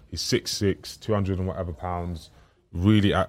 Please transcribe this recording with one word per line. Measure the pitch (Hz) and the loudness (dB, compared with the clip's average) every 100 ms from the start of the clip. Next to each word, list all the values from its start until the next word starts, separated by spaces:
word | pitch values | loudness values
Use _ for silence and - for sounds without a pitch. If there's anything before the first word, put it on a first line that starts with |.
| - | -14
he's | 92 | -10
six | - - - | -2 -2 -2
six, | - 101 - - - | -2 0 0 -8 -14
two | - | -2
hundred | 104 95 92 | -2 0 -2
and | 92 | -4
whatever | - 90 | -4 -8
pounds, | 82 90 90 87 82 - - _ _ _ | -8 -6 -6 -6 -10 -14 -20 _ _ _
really, | 85 92 107 101 | 0 4 6 6
uh, | 82 | 2